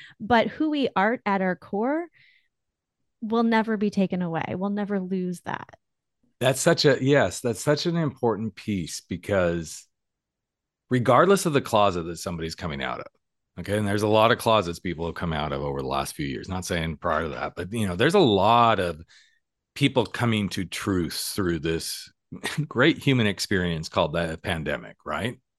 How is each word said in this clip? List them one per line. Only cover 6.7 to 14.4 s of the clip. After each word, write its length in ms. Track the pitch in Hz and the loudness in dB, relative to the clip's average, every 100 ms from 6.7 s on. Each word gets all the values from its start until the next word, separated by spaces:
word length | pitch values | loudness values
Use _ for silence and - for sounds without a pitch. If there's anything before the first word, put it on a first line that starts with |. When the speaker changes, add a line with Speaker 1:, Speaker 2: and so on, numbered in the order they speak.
| 165 | 4
Speaker 2:
a, 140 | 147 127 | 4 4
yes, 380 | 131 143 98 - | 4 4 4 0
that's 200 | 120 107 | -4 -2
such 260 | - 147 175 | 0 0 0
an 100 | 170 | 0
important 580 | 156 - 120 101 113 | -2 0 0 0 -4
piece 460 | - - 98 76 - - | -8 -4 -4 -4 -10 -8
because 760 | 87 - 98 87 85 80 - - _ _ _ _ _ _ _ _ _ _ | -8 0 2 2 0 -6 -14 -20 _ _ _ _ _ _ _ _ _ _
regardless 580 | 127 110 127 175 196 175 | 0 4 6 6 4 2
of 60 | |
the 80 | 139 | 0
closet 440 | - 107 101 87 | 2 4 4 2
that 140 | 85 85 | -4 -8
somebody's 360 | 95 85 82 | -6 -6 -6
coming 280 | - 87 71 | -8 -8 -6
out 180 | 65 - | -6 -8
of, 60 | - _ _ _ _ - | -12 _ _ _ _ -14
okay, 160 | 87 104 | -4 -2
and 100 | 101 | 0
there's 160 | 104 | 0
a 60 | 107 | 2
lot 220 | 110 113 | 4 6
of 80 | |
closets 400 | 117 | 4